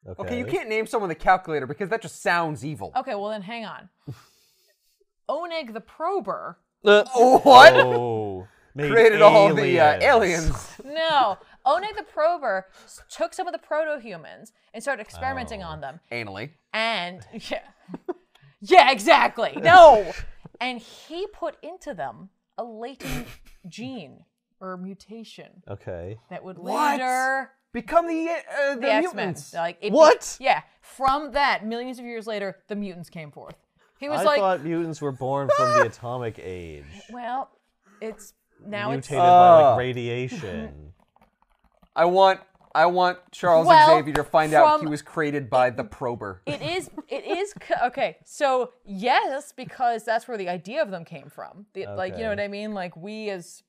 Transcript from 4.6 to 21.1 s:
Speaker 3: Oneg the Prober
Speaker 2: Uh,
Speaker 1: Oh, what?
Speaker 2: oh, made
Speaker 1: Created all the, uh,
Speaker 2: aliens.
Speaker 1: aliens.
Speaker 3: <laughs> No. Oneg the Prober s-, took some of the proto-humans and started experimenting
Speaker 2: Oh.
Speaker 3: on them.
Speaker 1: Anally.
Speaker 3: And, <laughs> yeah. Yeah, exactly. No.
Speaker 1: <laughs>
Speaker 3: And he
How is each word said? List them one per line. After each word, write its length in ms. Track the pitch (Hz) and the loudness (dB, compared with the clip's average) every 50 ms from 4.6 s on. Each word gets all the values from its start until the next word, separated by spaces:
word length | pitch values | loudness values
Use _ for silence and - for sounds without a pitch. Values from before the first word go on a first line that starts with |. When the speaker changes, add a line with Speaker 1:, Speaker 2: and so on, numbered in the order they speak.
| _ _ _ _ _ _ _ _ _ _ _ _ _ - | _ _ _ _ _ _ _ _ _ _ _ _ _ -10
Speaker 3:
Oneg 440 | 247 302 339 349 330 330 311 233 220 | -8 -8 -8 -10 -10 -12 -12 -12 -14
the 80 | 220 | -16
Prober 760 | 196 _ _ _ 311 339 403 381 226 185 170 - 82 - 170 _ _ _ _ _ _ | -18 _ _ _ -8 -6 -6 -6 -6 -8 -10 -10 -10 -16 -18 _ _ _ _ _ _
Speaker 2:
Uh, 200 | 208 202 208 208 - - | 6 6 6 4 2 2
Speaker 1:
Oh, 240 | 240 233 254 262 - | 4 4 6 6 6
what? 340 | - 294 262 247 269 311 - | 8 10 12 12 12 12 12
Speaker 2:
oh, 720 | 247 254 254 247 240 - 120 113 110 - 104 98 92 92 - _ _ _ _ _ | 10 4 2 2 -2 -2 -2 -4 -4 -6 -6 -8 -10 -12 -16 _ _ _ _ _
made 160 | 135 147 147 | -8 -4 0
Speaker 1:
Created 300 | 208 233 226 226 214 - | 2 6 6 6 6 8
all 320 | 208 202 - 214 202 202 - | 8 8 10 8 6 6 4
the, 260 | - 208 - 180 170 | 2 0 0 2 4
uh, 200 | 160 151 147 - | 4 4 4 4
Speaker 2:
aliens. 420 | - 254 277 226 220 180 170 165 160 | 2 4 4 4 4 2 -2 -2 -2
Speaker 1:
aliens. 320 | 156 143 - - - - - | -4 -4 -4 -8 -18 -20 -20
Speaker 3:
<laughs> 60 | 220 | -16
No. 520 | 262 294 311 320 320 311 277 254 214 - - _ _ _ _ _ | -12 -8 -6 -4 0 0 0 0 0 -2 -8 _ _ _ _ _
Oneg 300 | 254 285 349 381 427 415 | -2 -2 -2 -2 -8 -12
the 80 | 427 359 | -12 -16
Prober 640 | _ _ - 202 - 349 339 285 240 196 190 190 _ _ _ _ | _ _ -2 -2 -2 -2 -2 -4 -6 -6 -6 -8 _ _ _ _
s-, 180 | _ - - _ _ | _ -20 -20 _ _
took 240 | - - 302 349 - | -8 -8 -8 -8 -6
some 140 | - 370 349 | -10 -10 -10
of 60 | 330 | -10
the 60 | 330 | -12
proto-humans 920 | _ _ 311 302 320 311 302 294 214 226 190 170 151 87 85 98 165 - _ _ _ _ _ | _ _ -6 -6 -4 -6 -6 -10 -10 -16 -18 -16 -18 -20 -20 -20 -20 -20 _ _ _ _ _
and 80 | 220 | -14
started 200 | 226 285 269 226 214 | -8 -8 -8 -8 -10
experimenting 580 | - - - 262 262 269 262 247 214 233 202 | -18 -16 -10 -10 -8 -8 -8 -12 -12 -14 -16
Speaker 2:
Oh. 60 | 185 165 | -14 -16
Speaker 3:
on 140 | 160 156 | -16 -14
them. 180 | 147 135 131 170 _ _ | -16 -16 -18 -18 _ _
Speaker 1:
Anally. 380 | - 120 113 101 98 98 113 147 _ _ _ _ - | -12 -12 -12 -12 -12 -14 -14 -14 _ _ _ _ -8
Speaker 3:
And, 520 | 214 220 226 226 196 175 175 185 185 - _ | -6 -6 -6 -6 -6 -8 -10 -14 -16 -20 _
<laughs> 40 | - | -18
yeah. 260 | 226 - - 302 - - 277 _ _ _ _ 180 - _ - 359 _ _ _ _ _ _ 139 _ _ | -18 -12 -12 -12 -12 -12 _ _ _ _ _ -20 -18 _ -16 -16 _ _ _ _ _ _ _ _ _
Yeah, 300 | - 202 349 370 294 240 | -4 6 6 6 6 6
exactly. 640 | 262 214 196 277 - 254 240 - - - 220 160 135 - | 2 -2 2 2 2 2 2 -2 -4 -6 -8 -8 -8 -2
No. 500 | - - 339 370 339 311 262 214 196 170 180 - | 2 8 10 12 12 12 10 8 2 -4 -10 -14
Speaker 1:
<laughs> 40 | - - - - - - _ - 240 | -14 -16 -16 -18 -20 -20 _ -10 -10
Speaker 3:
And 140 | 254 254 240 | -10 -10 -10
he 460 | 226 - - - - - | -16 -20 -20 -20 -20 -16